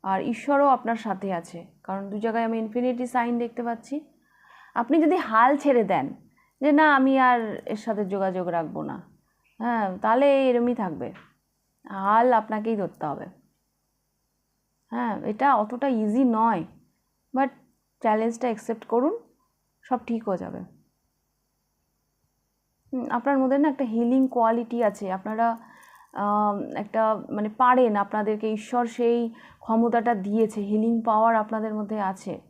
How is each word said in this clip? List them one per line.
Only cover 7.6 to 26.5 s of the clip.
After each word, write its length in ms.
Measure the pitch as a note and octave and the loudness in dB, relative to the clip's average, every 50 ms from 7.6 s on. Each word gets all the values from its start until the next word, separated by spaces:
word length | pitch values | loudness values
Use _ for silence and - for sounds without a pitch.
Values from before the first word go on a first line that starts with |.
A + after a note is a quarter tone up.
| - | -8
এর 100 | - - | -8 -8
সাথে 280 | G#3+ - - A3 G3 G#3 | -8 -4 -6 -4 -4 -2
যোগাযোগ 440 | F3+ G3 G3 G3 F#3+ F3+ F#3 F3+ F3 | -4 -2 -2 -2 -2 -2 -2 -4 -2
রাখবো 340 | E3+ E3+ D#3+ D#3 F3 D#3 D3+ | -2 -4 -4 -4 -6 -8 -8
না", 280 | C#3+ - - - _ _ _ _ _ _ _ _ _ _ _ | -8 -10 -10 -14 _ _ _ _ _ _ _ _ _ _ _
হ্যাঁ, 400 | A3+ A#3+ A#3+ A3+ G#3+ F#3+ F#3 F#3 | -4 -2 -2 -2 -2 -2 -4 -2
তাহলে 520 | - G#3+ A3+ B3+ C#4 C#4+ C#4 C4+ C4+ C4 | 0 2 4 4 4 4 4 4 4 4
এরমই 240 | B3 A#3+ A#3+ A#3+ B3 | 2 2 2 0 0
থাকবে। 380 | A#3+ G#3+ F#3 D#3 - B2+ A2+ - - - _ _ _ _ _ _ _ _ _ _ _ _ - | -2 -4 -6 -6 -8 -10 -10 -12 -16 -20 _ _ _ _ _ _ _ _ _ _ _ _ -14
হাল 420 | G3+ G3 F#3+ G3 G#3+ A3+ A#3+ B3+ B3 | -10 -4 0 2 4 4 4 6 4
আপনাকেই 440 | A3 G#3+ G#3+ G#3+ G#3+ G#3+ A3+ A3+ | 2 2 0 -6 -4 -2 -2 -2
ধরতে 300 | G3+ F#3+ D#3+ - - - | -2 -4 -6 -6 -8 -6
হবে। 200 | D3+ C#3+ - - F#3 - _ _ _ _ _ _ _ _ _ _ _ _ _ _ _ _ _ _ _ _ _ _ _ _ _ _ _ _ _ _ _ | -6 -6 -8 -10 -16 -16 _ _ _ _ _ _ _ _ _ _ _ _ _ _ _ _ _ _ _ _ _ _ _ _ _ _ _ _ _ _ _
হ্যাঁ, 320 | A3+ A#3+ B3 A#3 G3+ - - | -8 -6 -4 -4 -4 -6 -6
এটা 320 | - G#3+ G#3+ C4 C#4 C4 | -8 -4 0 2 2 4
অতটা 340 | A3 G#3+ G#3+ B3 A#3+ C#4 C#4 | 2 2 -2 -4 -4 -2 -2
ইজি 360 | B3+ A3 G#3+ G#3 G#3 B3+ C4+ | 0 0 0 0 0 2 2
নয়, 380 | B3 A3+ A3 A3+ A#3 A3 F3 D#3+ - - - _ _ _ _ _ _ _ _ _ _ - | 2 2 2 2 2 0 -2 -4 -8 -14 -20 _ _ _ _ _ _ _ _ _ _ -2
but 140 | B3+ C4+ C4+ - _ _ _ _ _ _ _ _ _ | -2 -2 -2 -2 _ _ _ _ _ _ _ _ _
চ্যালেঞ্জটা 460 | - A3+ G#3+ G#3+ A3 A#3 A#3 A3+ C4 | 0 0 0 2 0 -2 -2 -2 -4
অ্যাকসেপ্ট 380 | B3 A3+ G#3+ - - A3+ A3 - | -4 -4 -4 -6 -8 -8 -8 -6
করুন, 340 | _ - A#3 B3 D#4 G#4 A#4 - _ _ _ _ _ _ _ _ _ _ _ _ | _ 0 0 2 0 -2 -4 -10 _ _ _ _ _ _ _ _ _ _ _ _
সব 160 | - B3+ B3 B3 | -6 -6 -6 -4
ঠিক 220 | - A#3 A3+ A3 - | -4 -6 -6 -4 -4
হয়ে 100 | F#3+ E3+ | -6 -4
যাবে। 220 | F3+ F3 F3+ F#3 F#3 - - _ _ _ _ _ _ _ _ _ _ _ _ _ _ _ _ _ _ _ _ _ _ _ _ _ _ _ _ _ _ _ _ _ _ _ _ _ _ _ _ _ _ _ - | -6 -10 -12 -12 -14 -16 -18 _ _ _ _ _ _ _ _ _ _ _ _ _ _ _ _ _ _ _ _ _ _ _ _ _ _ _ _ _ _ _ _ _ _ _ _ _ _ _ _ _ _ _ -8
হুম, 140 | B3+ A#3+ - | -6 -6 -4
আপনার 280 | - A#3+ A#3 C#4 C#4 C4+ | -4 -2 0 0 2 2
মধ্যে 200 | C4 B3+ C4+ C#4 | 2 2 2 4
না 100 | D4 D#4 | 2 2
একটা 160 | C4+ C#4+ C#4 | 0 -2 -4
হিলিং 440 | A#3 A3 A3+ A#3 A#3 B3+ C4 C4 C4 | -2 0 0 2 2 4 4 2 2
কোয়ালিটি 560 | - B3 A3+ A3+ A#3 A#3 A#3+ A3+ A#3+ A#3 A#3 | 2 2 2 2 2 0 -2 -4 -2 0 0
আছে, 280 | G#3 G3+ - G#3 F#3+ F#3 | 0 0 -2 -8 -6 -6
আপনারা, 460 | F#3+ F#3 G#3+ G#3+ A3 A#3 A#3 A3+ A3+ - - - - - - - - - _ - | -6 -6 -6 -2 0 0 0 0 -4 -10 -20 -20 -20 -20 -20 -20 -20 -20 _ -8
আম, 640 | - G3+ G#3 G#3 G#3 G#3+ G#3 | -4 -2 0 0 2 2 0